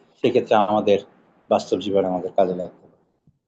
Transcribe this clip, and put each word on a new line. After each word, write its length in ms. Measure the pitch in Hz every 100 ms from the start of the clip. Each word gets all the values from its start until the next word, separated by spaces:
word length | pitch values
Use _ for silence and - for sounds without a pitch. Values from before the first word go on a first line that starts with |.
| _ _
সেক্ষেত্রে 360 | 113 117 - 110
আমাদের 440 | 101 107 101 98 - _ _ _ _
বাস্তব 280 | 104 - 98
জীবনে 280 | 95 98 92
আমাদের 240 | 90 90 -
কাজে 180 | 92 92
লাগবে। 300 | 85 - - _ _ _ _ _